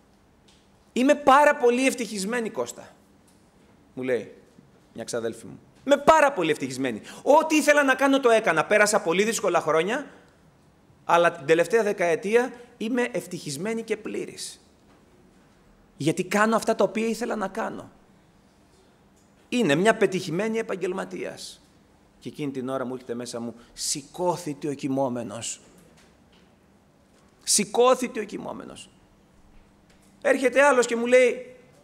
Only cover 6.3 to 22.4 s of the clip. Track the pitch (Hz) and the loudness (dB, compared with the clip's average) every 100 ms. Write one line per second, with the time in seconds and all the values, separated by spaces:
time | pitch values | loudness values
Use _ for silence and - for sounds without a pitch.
6.3 | 233 160 143 135 127 135 104 - - - | 2 -2 -2 -4 -4 -6 -6 -12 -6 4
7.3 | 302 311 302 294 294 277 262 269 269 247 | 4 6 2 4 4 4 2 2 4 4
8.3 | 220 208 160 151 208 208 214 170 175 214 | 4 2 0 2 2 4 2 0 0 0
9.3 | 220 190 170 156 156 180 269 269 - _ | -2 0 0 2 0 0 -4 -8 -18 _
10.3 | _ _ _ _ _ _ _ - 170 170 | _ _ _ _ _ _ _ 0 2 2
11.3 | 170 143 165 170 226 208 202 175 160 190 | 0 2 2 4 2 0 0 0 0 2
12.3 | 226 254 - - _ 220 233 247 175 - | 0 0 -6 -20 _ -4 -2 -2 -6 -8
13.3 | 175 151 139 208 226 220 214 - 202 147 | -12 -10 -8 -6 -8 -6 -8 -8 -10 -10
14.3 | - - - _ _ _ _ _ _ _ | -12 -16 -16 _ _ _ _ _ _ _
15.3 | _ _ _ _ _ _ _ 147 156 180 | _ _ _ _ _ _ _ -2 -2 -2
16.3 | 202 220 220 - 220 196 214 226 220 226 | 0 2 2 0 0 0 0 -4 -4 -6
17.3 | 220 190 220 208 - - _ _ _ _ | -6 -6 -8 -10 -10 -18 _ _ _ _
18.3 | _ _ _ _ _ _ _ _ _ _ | _ _ _ _ _ _ _ _ _ _
19.3 | _ _ 240 190 143 214 196 196 185 170 | _ _ 0 2 4 2 2 0 -2 -4
20.3 | 165 220 226 220 190 185 185 190 180 92 | -4 -4 -4 -6 -6 -6 -6 -10 -10 -12
21.3 | - - - _ _ _ _ _ _ 127 | -12 -18 -20 _ _ _ _ _ _ -16
22.3 | 117 | -10